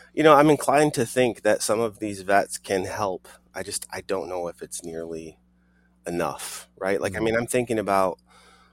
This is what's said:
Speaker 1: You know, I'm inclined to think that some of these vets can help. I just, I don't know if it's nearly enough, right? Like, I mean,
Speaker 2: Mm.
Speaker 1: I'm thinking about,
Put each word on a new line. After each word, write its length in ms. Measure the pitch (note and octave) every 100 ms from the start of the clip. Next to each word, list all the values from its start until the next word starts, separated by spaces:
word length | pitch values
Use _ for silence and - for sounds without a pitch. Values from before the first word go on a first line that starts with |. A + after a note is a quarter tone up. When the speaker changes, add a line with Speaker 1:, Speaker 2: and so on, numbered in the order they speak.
| -
Speaker 1:
You 100 | -
know, 100 | D#3
I'm 160 | C#3+ D3+
inclined 440 | C#3 - C#3 D3+ D3
to 100 | A2+
think 360 | - B2 G#2
that 180 | G#2 G#2+
some 180 | - A2
of 200 | A2+ G2+
these 220 | G#2+ G2+
vets 360 | F#2+ G2 - -
can 280 | - F#2+ G2
help. 420 | G2 G2+ F2+ - - _
I 100 | F#2
just, 220 | F#2+ - -
I 80 | -
don't 280 | E2+ F#2+ D#2+
know 180 | F2+ F2
if 140 | -
it's 220 | E2+ -
nearly 560 | E2 E2 E2 E2 D#2+ - _ _ _ _ _ _ -
enough, 600 | F2 D#2+ B1 - - - _
right? 220 | F#2+ F#2+
Like, 160 | F#2 G#2
I 40 |
mean, 160 | A2+ A2+
Speaker 2:
Mm. 60 |
Speaker 1:
I'm 60 | A#2
thinking 300 | B2+ A#2 A2
about, 400 | G2 G2 F#2+ D#2+ _ _ _ _ _